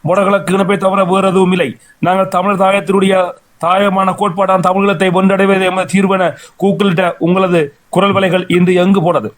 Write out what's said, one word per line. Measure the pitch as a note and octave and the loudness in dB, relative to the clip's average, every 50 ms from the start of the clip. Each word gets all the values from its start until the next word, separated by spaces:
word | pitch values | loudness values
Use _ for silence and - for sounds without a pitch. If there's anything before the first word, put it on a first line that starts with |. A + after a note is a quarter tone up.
வடகிழக்கு | - D3+ F3+ G3 G3 F#3+ G3+ G3 D#3 - F#3 | 0 0 0 2 2 2 0 -2 0 0 0
இணைப்பை | G3 G3 F3 G3+ | 0 0 0 -2
தவிர | F#3+ G3 F#3+ F#3+ G3 F#3+ | 0 0 -2 0 0 0
வேறு | F3 F#3 G3 F#3+ F#3+ | 0 0 0 0 0
எதுவும் | E3 F#3+ F#3 F3+ F#3 | 2 2 2 2 0
இல்லை. | F3+ E3 B2+ G#2+ - _ _ _ _ | -2 -2 -4 -6 -12 _ _ _ _
நாங்கள் | - E3+ F#3 F#3+ F#3+ F#3 F#3+ | -2 0 0 0 -2 -2 -2
தமிழர் | F3+ F3+ G3+ G3+ F3+ | -2 -2 -2 0 0
தாயத்தினுடைய | G3 F#3+ G3 G3+ F3 D3+ F#3+ G3 G3 F#3+ F#3+ F#3 F3+ F3 - _ _ _ _ _ | 0 0 0 0 -2 0 0 0 2 2 0 0 -2 -2 -6 _ _ _ _ _
தாயமான | - E3+ F#3 F#3+ G3+ G3+ F#3+ F#3+ F#3+ F#3+ F3+ | -2 0 0 2 0 0 0 0 -2 -2 -2
கோட்பாடான | - G#3 G3+ D#3+ F#3+ G3 F#3+ F#3+ F#3 F3+ | -2 -4 -4 -2 -2 0 0 0 0 0
தமிழீழத்தை | F#3 F#3 G3 G3 G3+ G3+ D#3 G3 F#3 | 0 0 0 0 0 0 0 0 0
வென்றடைவதே | F3 F#3 F#3+ G3 G3 F#3+ G3 F#3+ G3 F#3+ F#3+ F#3 | 0 2 2 2 2 2 2 2 2 2 0 -2
எமது | F3+ F#3 F#3 - - | -2 -2 -6 -2 0
தீர்வு | G3 G3 F#3 G3 | 0 0 0 0
என | F#3 F#3 E3 C#3 - - - _ _ | 0 0 -2 -4 -6 -20 -20 _ _
கூக்குளிட்ட | F3 G3+ F#3+ D#3+ G3+ G3+ F3 D#3+ F#3 E3+ E3 - | -2 -2 0 0 0 0 0 0 -2 -2 -2 -2
உங்களது | - E3 F3+ F#3+ F#3+ F#3 F3+ E3+ D3+ C#3+ - _ _ _ | -2 -2 0 0 0 0 0 0 0 -2 -8 _ _ _
குரல் | - F3 F#3+ G3+ G3 | -2 0 0 0 0
வலைகள் | G3 G3 - - F3+ F3+ - | 0 0 0 -2 -2 -2 0
இன்று | E3+ F3 F3 F3+ F3+ F3+ F3+ | 0 0 2 2 2 2 2
எங்கு | F#3+ G3 G3 D#3+ | 2 2 2 2
போனது? | F3 E3+ C#3+ G#2+ G#2 - | 0 -2 -2 -4 -6 -14